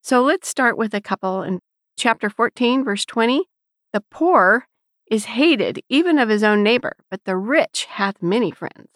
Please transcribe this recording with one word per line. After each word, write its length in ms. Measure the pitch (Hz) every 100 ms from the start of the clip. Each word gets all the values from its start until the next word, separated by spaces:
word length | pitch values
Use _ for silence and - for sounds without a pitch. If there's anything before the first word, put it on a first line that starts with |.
So 220 | - 254
let's 260 | 262 370 -
start 300 | - 247 -
with 160 | 220 208
a 40 |
couple. 440 | - - 190 190
In 160 | 180 180 _ _ _ -
chapter 320 | 240 226 208
fourteen, 560 | - 247 - 240 262
verse 220 | 262 202 -
twenty, 400 | - 226 269 381 _ _ _ _
"The 100 | 208 _
poor 580 | - 330 320 185 226 - _ _ _ _
is 160 | 220 -
hated 580 | 226 320 262 175 - _
even 280 | 262 349 302
of 120 | 226
his 140 | 208
own 200 | 214 208
neighbor, 320 | 208 240 - - _
but 120 | 190
the 140 | - 185
rich 480 | 208 294 - - -
hath 360 | - 202 202
many 280 | 175 220 196
friends." 400 | - - - -